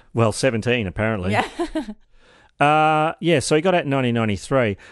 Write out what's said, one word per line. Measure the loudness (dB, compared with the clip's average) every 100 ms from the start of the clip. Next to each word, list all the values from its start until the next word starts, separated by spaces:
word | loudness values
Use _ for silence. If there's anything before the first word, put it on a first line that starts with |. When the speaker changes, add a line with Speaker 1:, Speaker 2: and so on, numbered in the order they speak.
| -8
Speaker 1:
Well, | 0 0
seventeen, | 0 0 0 0 -2 -2
apparently. | -4 -2 -2 -2
Speaker 2:
Yeah. | -2 -2 -6 -6
<laughs> | -6 -8 -12 _ _ _ _ _ 0
Speaker 1:
Uh, | 2 4 4 2 0 -2
yeah, | 0 0
so | 2 2
he |
got | 2
out | 2 0
in |
nineteen | 0 0
ninety-three, | 0 0 -2 -2 0 0 -2 -10